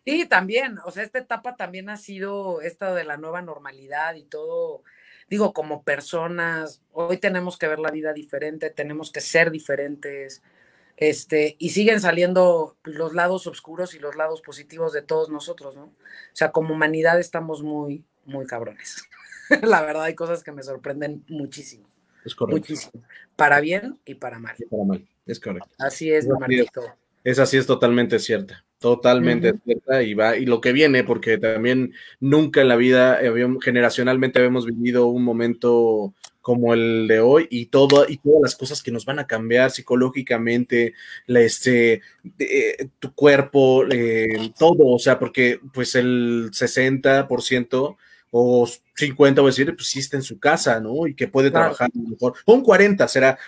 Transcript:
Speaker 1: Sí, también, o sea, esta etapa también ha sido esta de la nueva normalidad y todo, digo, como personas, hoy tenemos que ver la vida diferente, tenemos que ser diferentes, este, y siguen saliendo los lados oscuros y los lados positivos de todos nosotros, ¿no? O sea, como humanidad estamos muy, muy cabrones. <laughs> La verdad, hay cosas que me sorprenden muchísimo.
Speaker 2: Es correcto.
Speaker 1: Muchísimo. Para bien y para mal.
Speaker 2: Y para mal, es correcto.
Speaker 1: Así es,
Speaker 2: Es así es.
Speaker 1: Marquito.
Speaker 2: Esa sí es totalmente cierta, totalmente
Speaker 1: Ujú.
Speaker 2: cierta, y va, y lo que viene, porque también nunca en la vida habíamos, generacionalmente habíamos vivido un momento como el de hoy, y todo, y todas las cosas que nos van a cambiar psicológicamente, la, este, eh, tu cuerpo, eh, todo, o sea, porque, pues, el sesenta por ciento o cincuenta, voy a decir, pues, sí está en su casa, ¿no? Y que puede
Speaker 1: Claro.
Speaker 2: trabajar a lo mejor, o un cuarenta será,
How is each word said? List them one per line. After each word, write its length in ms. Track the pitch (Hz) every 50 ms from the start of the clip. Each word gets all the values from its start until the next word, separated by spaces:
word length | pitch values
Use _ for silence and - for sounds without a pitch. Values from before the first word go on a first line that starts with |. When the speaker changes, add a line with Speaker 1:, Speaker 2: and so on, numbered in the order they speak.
| _
Speaker 1:
Sí, 200 | 262 294 339 339
también, 540 | - 214 185 190 190 220 247 269 262 214 180 -
o 60 | 180
sea, 120 | 156 190 214
esta 160 | 208 - 254
etapa 360 | 247 - 233 220 - 247 240
también 340 | - 196 175 180 190 190 202
ha 60 | 208
sido 640 | 208 208 - 196 190 190 196 202 202 196 185 175 156
esta 320 | 151 175 165 _ 196 190 185
de 120 | 175 160
la 100 | 151 147
nueva 260 | 147 156 160 170 175
normalidad 760 | 180 170 151 147 143 139 135 135 135 135 143 147 156 165 165
y 80 | 156 143
todo, 600 | _ - 151 156 160 165 170 170 160 147 - _ _ _ _ _ _ _ _ _ _
digo, 240 | - 208 208 185 -
como 300 | - 151 151 151 - -
personas, 960 | 156 143 143 143 - 175 170 165 170 175 175 170 165 165 160 160 151 - _ _ _
hoy 260 | _ 160 170 170 185 180
tenemos 400 | - 202 185 180 180 180 175 -
que 120 | 170 156
ver 100 | 156 151
la 100 | 156 156
vida 220 | 156 156 151 156
diferente, 580 | 151 151 147 - - 139 147 156 156 156 160 151
tenemos 420 | - - 147 147 151 151 160 - -
que 80 | -
ser 280 | - - - 165 165 165
diferentes, 920 | 156 156 - - 139 139 143 147 147 143 - 143 139 139 135 135 131 - _ _ _ _ _ _ _ _ _ _ _ -
este, 580 | 156 151 151 - - - 160 151 151 151 - _
y 120 | 175 170
siguen 320 | - 196 208 220 220 208
saliendo 720 | - 175 170 170 180 180 185 185 185 180 170 165 156 151 - _ -
los 300 | 160 156 151 165 160 156
lados 340 | 175 175 180 185 185 - 170
oscuros 460 | 139 - - 156 160 170 185 180 170
y 40 | 156
los 160 | 143 147 139 156
lados 240 | 156 156 160 156
positivos 520 | - 147 143 143 147 147 156 165 165 160 147
de 100 | 147 143
todos 260 | - 160 160 160 156
nosotros, 460 | 151 147 - 170 170 - 139 139 131 139
¿no? 80 | 147
O 80 | - _ _ _ - - - - _ _
sea, 180 | - 160 156
como 220 | - 160 160 156 156
humanidad 460 | 156 156 151 160 160 160 165 165 175
estamos 440 | 175 175 - 165 165 160 156 147 147
muy, 400 | 151 151 151 147 143 143 - - _ _ _ _
muy 200 | 135 139 135 131
cabrones. 580 | 127 123 117 117 107 104 - - - - - - _ _ - - - - - - -
<laughs> 140 | 285 - 220
La 180 | 226 202 165 156
verdad, 200 | 151 151 156 156
hay 120 | 165 160
cosas 280 | - 170 165 170 165 -
que 80 | 156
me 120 | 147 143 131
sorprenden 600 | 135 135 127 127 143 139 143 147 147 147 151 - -
muchísimo. 580 | 160 151 139 131 - 147 139 - 123 107 101 _ _ _ _ _ _ _ _
Speaker 2:
Es 100 | 113 -
correcto. 240 | - 117 101 151 156
Speaker 1:
Muchísimo. 420 | 151 - 156 147 - - - 117 - _ - - - _ _ -
Para 240 | 151 147 143 147
bien 380 | 147 156 180 196 214 262 294 - _
y 100 | - 135
para 240 | - - 123 117 117
mal. 160 | 113 117 - -
Speaker 2:
Y 60 | 117
para 180 | - 110 104 101
mal, 240 | 98 95 90 - _ _ _ _
es 140 | - 113 -
correcto. 300 | - 110 95 90 - - _ -
Speaker 1:
Así 320 | 131 139 - - 160 160
es, 140 | 156 156 143
Speaker 2:
Es 60 | 127
así 280 | 135 135 131 127 127 123
es. 60 | 120
Speaker 1:
Marquito. 320 | - - 131 120 113 - _ _ _ _ _ -
Speaker 2:
Esa 200 | 127 123 135 135
sí 100 | 123 135
es 100 | 135 131
totalmente 540 | - - - 127 120 120 120 120 101 117 107
cierta, 460 | - - 113 101 98 - - - _ _ _ _
totalmente 720 | - 120 123 120 - 123 123 123 117 120 120 120 117 117
Speaker 1:
Ujú. 100 | 107 - -
Speaker 2:
cierta, 400 | 120 117 117 - 131 131 135 123
y 100 | 107 104
va, 220 | 101 107 113 117
y 100 | 107 131
lo 140 | 123 120 113
que 140 | - 123 123
viene, 320 | 139 156 147 135 127 113
porque 320 | 107 117 110 - 117 110 101
también 560 | 107 113 110 107 113 123 127 127 127 - - - - - - _
nunca 400 | 131 139 143 156 156 139 - 151
en 80 | 135 127
la 80 | 120
vida 420 | 117 123 127 127 127 127 127 127 78
habíamos, 440 | 131 120 113 120 123 123 131 127 -
generacionalmente 760 | 135 120 123 120 117 - - 123 127 131 131 127 131 - 127
habíamos 260 | 123 123 127 127 120
vivido 420 | 117 117 113 120 123 120 123 123 120
un 160 | 120 123 123
momento 920 | 120 117 113 120 120 117 117 - 120 120 117 117 113 110 107 101 98 - _ - - _ _
como 320 | - 123 120 120 120 117 117
el 340 | 117 117 117 113 113 110 110
de 140 | 110 110
hoy, 260 | 113 123 143 165 165 -
y 180 | 123 120 117 -
todo, 380 | - 139 139 135 139 143 139 143
y 80 | 147 135
todas 240 | - 143 151 156
las 140 | 139 123 - -
cosas 260 | 131 127 147 - -
que 80 | 123
nos 140 | 117 117 -
van 140 | 131 139 147
a 60 | 139 -
cambiar 440 | 120 110 113 113 117 123 127 131
psicológicamente, 1200 | - - 131 - 123 123 127 127 127 139 131 - 123 113 117 117 120 123 123 - 127 120 117 113 - - - - - - -
la, 140 | - 123 123
este, 640 | 117 110 - - - 131 123 120 117 117 113 101 - - _ _ - 180 - -
eh, 500 | 143 - - 139 113 107 - - 139 135 - _
tu 140 | - 135 -
cuerpo, 720 | - 143 147 143 139 139 135 - 143 135 131 131 131 131 -
eh, 640 | 131 120 117 117 113 110 110 113 110 107 113 110 - -
todo, 280 | 160 165 170 156 151 127
o 120 | 123 120
sea, 180 | - 139 127 -
porque, 440 | 127 117 - - 127 120 120 - - 135 -
pues, 220 | 131 123 - -
el 540 | 127 123 123 123 123 120 120 120 117 117 110
sesenta 760 | - - 127 117 - 135 127 131 135 131 135 135 135 139 135 131
por 120 | 127 120
ciento 560 | 120 - 131 123 120 - - 127 139 151 - _ _ _ _ _ _ _ -
o 320 | 120 123 123 123 123 120 117 - - _ _ _
cincuenta, 460 | - 151 147 135 - 147 139 135 143
voy 80 | 139 135
a 20 |
decir, 240 | 127 127 139 - -
pues, 120 | - - -
sí 100 | - 135
está 180 | 135 - 143 135
en 60 | 131
su 160 | - 117 -
casa, 400 | - 143 160 160 - 143 117 113
¿no? 260 | 110 107 123 151 170
Y 80 | 151 139
que 140 | - - -
puede 240 | - 135 135 139
Speaker 1:
Claro. 140 | 151 165 165
Speaker 2:
trabajar 240 | 160 - - 123 123 -
a 60 | 120
lo 80 | 117 113
mejor, 240 | 110 - 123 123 - - -
o 80 | - 226
un 100 | 262 262
cuarenta 440 | 226 196 185 202 208 196 196 123 117
será, 300 | - 135 127 131 131 - -